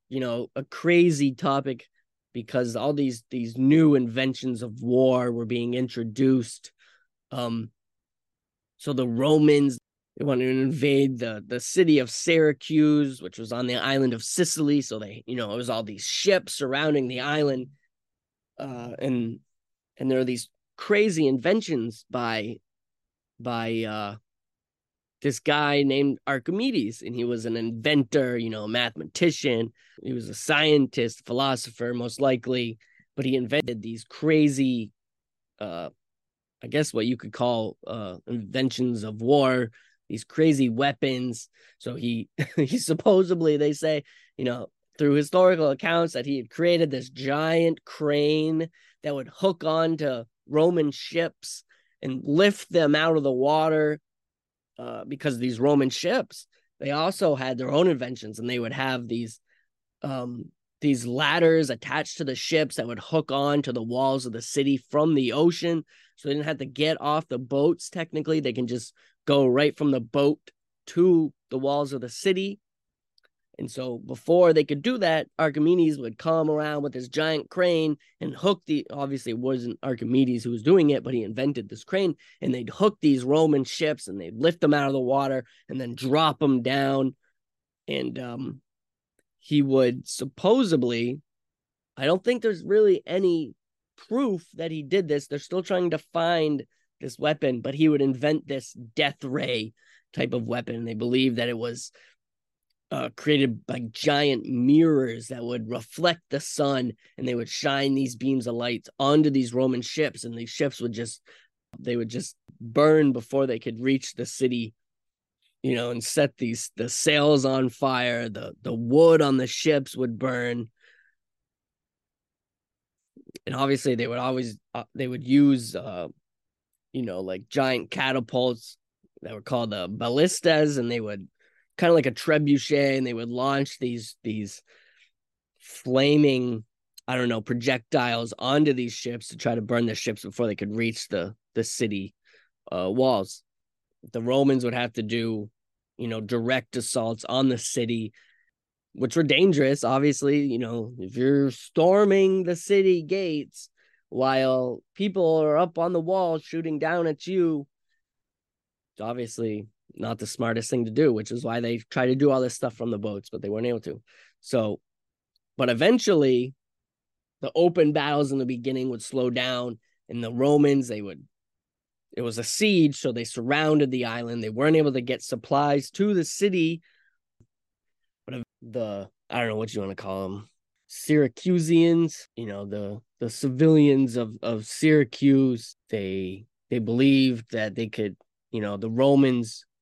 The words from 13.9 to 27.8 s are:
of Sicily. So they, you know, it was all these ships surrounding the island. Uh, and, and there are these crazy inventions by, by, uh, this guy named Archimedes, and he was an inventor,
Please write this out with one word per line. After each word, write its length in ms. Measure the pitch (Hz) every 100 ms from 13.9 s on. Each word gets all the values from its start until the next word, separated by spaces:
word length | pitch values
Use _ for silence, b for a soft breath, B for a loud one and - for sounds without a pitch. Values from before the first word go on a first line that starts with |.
| 135 131
of 100 | 113
Sicily. 580 | - - 170 160 147 147
So 180 | - 110
they, 240 | 104 101 -
you 80 | 123
know, 160 | 104
it 60 | 117
was 120 | 120
all 140 | 113
these 200 | 110 104
ships 500 | - - 190 185 -
surrounding 540 | - 131 135 156 147 127
the 140 | 123
island. 460 | 143 151 143 127 135 _ _ _ _ _ _ _ _ -
Uh, 340 | 139 123 120 98
and, 420 | 131 123 113 - _ _ _ _ _ -
and 120 | 131
there 100 | 131
are 60 | 127
these 240 | 120 - _ _ -
crazy 520 | - 208 214 160 143
inventions 800 | 131 165 220 190 135 113 110 -
by, 460 | 123 117 110 107 110 _ _ _ _ _ _ _ -
by, 440 | 120 117 113 113
uh, 320 | 110 107 101 104 _ _ _ _ _ _ _ _ _ _
this 180 | 143 120
guy 440 | 151 147 147 143
named 340 | 139 135 143 127 -
Archimedes, 760 | 135 170 196 262 196 107 113
and 120 | -
he 120 | 120 120
was 200 | 117 113
an 120 | 113
inventor, 800 | 113 113